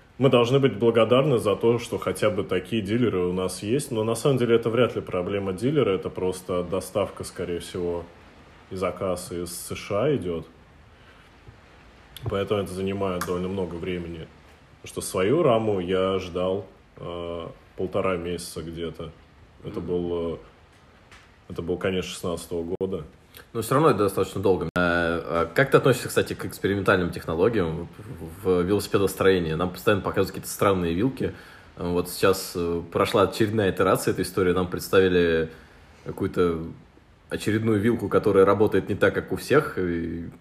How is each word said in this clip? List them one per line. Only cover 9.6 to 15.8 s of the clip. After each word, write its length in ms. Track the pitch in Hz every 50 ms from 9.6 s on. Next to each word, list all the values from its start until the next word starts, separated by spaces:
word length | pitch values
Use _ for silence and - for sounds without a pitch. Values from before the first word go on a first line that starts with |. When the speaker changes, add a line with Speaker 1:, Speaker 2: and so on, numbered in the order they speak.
| - - 95
Speaker 1:
Ш 200 | - - - 104 101 120
А 100 | 156 143
идет, 320 | 104 87 90 82 80 73 - - - - - - - - - - - - - - - - - - - - - - - - - - - - - - - - - - - - 110
поэтому 320 | 104 98 98 - 107 101
это 100 | 95 - 90
занимает 520 | 92 95 98 98 101 98 95 90 87 87
довольно 220 | 92 90 90 90 92
много 260 | 95 98 90 80 87
времени. 520 | 82 82 92 90 87 85 82 85 80 80 - - - - - - - - _ - -
Потому 60 | -
что 140 | - - -
свою 420 | - - - 95 92 107 139 170 165
раму 360 | 135 113 110 113 110 101
я 400 | 92